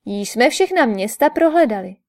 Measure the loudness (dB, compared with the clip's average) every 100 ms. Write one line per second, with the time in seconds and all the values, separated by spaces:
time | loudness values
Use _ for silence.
0 | -8 -6 -4 2 2 2 0 2 0 0
1 | -4 0 0 2 2 2 0 -2 -8 -14